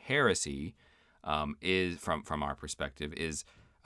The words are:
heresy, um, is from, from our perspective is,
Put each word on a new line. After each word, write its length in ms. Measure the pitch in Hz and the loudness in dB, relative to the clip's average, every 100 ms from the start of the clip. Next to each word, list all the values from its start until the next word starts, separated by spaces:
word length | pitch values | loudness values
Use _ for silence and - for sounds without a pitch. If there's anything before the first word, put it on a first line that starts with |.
heresy, 680 | - 139 123 87 76 69 82 - - _ _ _ | -2 4 6 4 0 -4 -6 -10 -20 _ _ _
um, 320 | - 76 73 73 | -2 0 0 -2
is 340 | 90 92 90 85 | 2 4 2 0
from, 260 | - 78 | -2 -2
from 200 | - 78 | 0 -2
our 120 | 73 | -2
perspective 600 | 69 71 - 71 - 73 | -4 -8 -4 -6 -4 -8
is, 300 | - 80 76 - - - _ | -4 -4 -4 -8 -16 -20 _